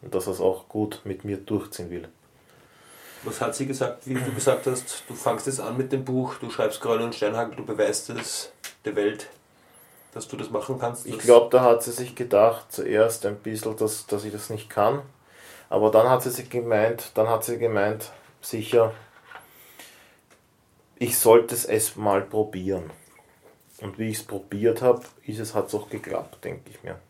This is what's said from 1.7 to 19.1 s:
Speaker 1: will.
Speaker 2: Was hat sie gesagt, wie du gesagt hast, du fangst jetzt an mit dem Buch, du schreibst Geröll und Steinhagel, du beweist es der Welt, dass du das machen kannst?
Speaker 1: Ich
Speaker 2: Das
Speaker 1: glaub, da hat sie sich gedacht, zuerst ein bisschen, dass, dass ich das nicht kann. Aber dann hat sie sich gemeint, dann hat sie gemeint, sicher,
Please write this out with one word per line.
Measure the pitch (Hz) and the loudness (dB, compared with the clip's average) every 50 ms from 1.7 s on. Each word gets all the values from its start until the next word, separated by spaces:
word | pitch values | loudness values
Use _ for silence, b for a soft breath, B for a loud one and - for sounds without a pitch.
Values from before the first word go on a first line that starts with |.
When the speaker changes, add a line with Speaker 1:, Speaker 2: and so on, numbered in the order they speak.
| - - 90 85 | -12 -14 -12 -10
Speaker 1:
will. | 87 87 82 - _ _ _ _ _ B B B B B B B B B B B B B B B B B - | -10 -12 -12 -14 _ _ _ _ _ B B B B B B B B B B B B B B B B B -12
Speaker 2:
Was | 117 110 - | -12 -6 -4
hat | 120 117 - | -4 -4 -2
sie | - 135 | -4 -4
gesagt, | 139 131 - 127 - - - - | -4 -2 -2 -2 -4 -4 -8 -8
wie | 127 131 | -6 -4
du | 127 127 131 117 | -2 -2 -2 -4
gesagt | 101 - 139 123 123 - | 0 2 2 2 2 0
hast, | 135 127 127 - - - - - - | -2 -4 -4 -6 -10 -12 -12 -12 -14
du | 117 | -14
fangst | - - - 220 220 - | -4 -2 -2 -2 -2 -4
jetzt | 139 131 127 | -6 -6 -6
an | 101 110 120 | -6 -6 -4
mit | 123 135 131 | -4 -4 -2
dem | - 135 131 | -2 -4 -2
Buch, | 135 127 131 127 123 - | -2 -2 -2 -2 -4 -6
du | - - 120 | -10 -10 -10
schreibst | 123 - 117 107 - - | -4 -2 -2 -2 -2 -4
Geröll | - 117 117 110 | -2 0 0 0
und | 117 117 117 | 0 -4 -4
Steinhagel, | - 107 104 107 113 117 110 - | -2 -2 -2 0 -2 -4 -4 -6
du | - - | -12 -8
beweist | - 110 107 107 101 107 - - - | -8 0 0 2 2 0 -2 -6 -6
es | 117 117 117 - - - - - - _ - - - _ _ | -10 -8 -8 -8 -8 -8 -8 -10 -16 _ -18 -18 -18 _ _
der | - 104 | -4 -2
Welt, | 107 - 208 208 - - - - _ _ _ _ b b b b b b b b b b _ - | 2 0 0 0 -2 -12 -16 -18 _ _ _ _ b b b b b b b b b b _ -14
dass | 113 - - | -14 -12 -12
du | - | -10
das | 113 110 - | -10 -10 -6
machen | 117 - - - 131 127 | -6 -6 -4 -4 -6 -4
kannst? | 123 120 117 - - | -4 -6 -6 -6 -10
Speaker 1:
Ich | - 117 | -10 -10
Speaker 2:
Das | 110 107 | -2 6
Speaker 1:
glaub, | 117 120 120 120 117 | 10 10 10 10 8
da | - 127 | 4 6
hat | 127 123 117 117 - | 8 8 6 4 2
sie | 123 | -4
sich | 120 - 127 123 - | -6 -6 -8 -8 -6
gedacht, | - 123 117 - 101 107 113 117 - - _ | -8 -4 2 6 6 6 6 4 0 -10 _
zuerst | - - - - 107 104 110 113 113 - - | -8 -6 -4 0 4 4 4 4 2 -2 -4
ein | 104 104 | -6 -6
bisschen, | 104 - 113 110 107 - 110 110 | -6 -8 -10 -8 -6 -6 -8 -4
dass, | - 113 107 - - - | -2 -2 -2 -2 -6 -6
dass | - 107 101 104 | -4 -6 -4 -4
ich | 107 | -8
das | 101 104 - - | -10 -10 -10 -10
nicht | 113 107 - - | -10 -10 -10 -8
kann. | - 110 104 113 135 143 135 - _ _ B B B B B B B B B B | 0 2 2 2 2 0 -6 -12 _ _ B B B B B B B B B B
Aber | - 98 107 110 | 0 4 4 6
dann | 110 110 113 123 | 8 8 8 8
hat | 131 123 127 | 4 4 2
sie | 131 | -4
sich | 123 127 123 - | -6 -6 -10 -6
gemeint, | - 123 117 117 117 104 107 113 117 117 - - - | -6 -6 -2 0 2 2 2 2 0 -4 -10 -6 0
dann | - 110 | 0 2
hat | 113 113 110 - | 2 2 0 0
sie | - 120 113 | -4 -4 -2
gemeint, | 117 113 110 101 98 107 110 110 - - B B B B B _ | -2 0 2 2 0 0 -2 -4 -10 -16 B B B B B _
sicher, | - - - 110 110 - - 120 113 110 110 - - - | -14 -10 -8 -8 -4 2 4 4 4 4 0 -8 -18 -20